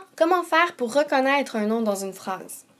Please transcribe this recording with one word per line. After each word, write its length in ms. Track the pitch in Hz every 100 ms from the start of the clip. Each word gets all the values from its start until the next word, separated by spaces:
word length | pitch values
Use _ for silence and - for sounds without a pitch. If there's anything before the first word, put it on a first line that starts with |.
| 381
comment 280 | - 330 359
faire 340 | 339 320 339 -
pour 160 | 247
reconnaître 640 | 269 294 277 262 277 269 226
un 80 |
nom 160 | 208 226
dans 140 | 220
une 180 | 196 196
phrase ? 540 | 185 - 185 - - - _